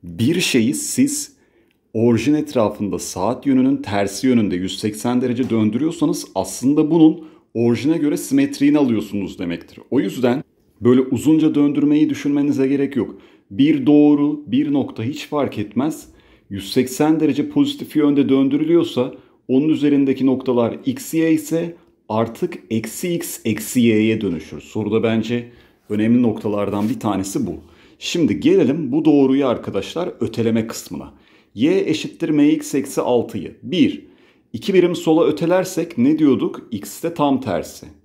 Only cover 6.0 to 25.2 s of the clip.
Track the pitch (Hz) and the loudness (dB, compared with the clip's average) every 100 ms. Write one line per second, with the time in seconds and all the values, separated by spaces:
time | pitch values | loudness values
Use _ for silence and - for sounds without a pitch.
6 | 147 - - 95 92 - 123 151 151 170 | -2 -2 -6 -6 -6 -2 0 2 2 6
7 | 160 - - - _ 113 117 117 127 165 | 6 4 -10 -20 _ -2 0 2 0 0
8 | 147 170 - 139 139 143 143 147 139 110 | 0 -2 0 0 0 2 2 4 2 0
9 | - 101 92 - 90 85 - - - 127 | -2 -6 -8 -8 -6 -6 -10 -20 -4 -2
10 | 147 - 120 127 - _ _ _ 110 127 | -2 0 0 0 -4 _ _ _ 4 4
11 | 131 120 135 160 156 135 147 139 147 151 | 4 0 2 4 4 2 2 2 2 4
12 | 151 131 147 143 143 127 135 143 139 127 | 2 0 -2 0 0 0 0 0 0 -2
13 | 98 - - _ _ 98 143 147 131 151 | -4 -8 -20 _ _ 0 2 2 4 6
14 | 147 147 147 151 - 123 151 143 120 - | 6 4 2 -2 -2 -2 0 0 -2 -6
15 | 113 147 - 151 120 - 101 117 147 151 | -6 -6 -6 -4 -4 -4 -6 -2 -2 -4
16 | - - _ _ _ 98 98 - 123 - | -14 -20 _ _ _ -10 -4 0 0 0
17 | 151 156 151 131 143 147 139 - 123 151 | 2 2 2 0 -2 0 0 -2 -6 0
18 | 147 143 131 135 135 147 156 170 170 - | 2 2 2 4 2 0 2 2 2 -2
19 | 131 - - _ - 131 151 139 147 143 | -4 -6 -20 _ 0 0 2 2 2 2
20 | 135 131 131 131 131 120 113 98 - 123 | 2 2 0 0 0 0 0 -2 -6 -6
21 | - 160 160 156 156 165 170 170 _ _ | -4 -2 2 0 0 -4 -4 -10 _ _
22 | _ 107 113 - 175 - - 113 110 - | _ -2 -2 -2 -8 -8 -6 -4 -4 -8
23 | 180 170 - - 117 107 - 131 117 107 | -4 -4 -6 -8 -4 -4 -2 2 4 4
24 | 110 110 101 82 - 76 - 110 104 110 | 2 0 -2 -6 -10 -16 -12 -6 -2 0
25 | 110 113 | 0 0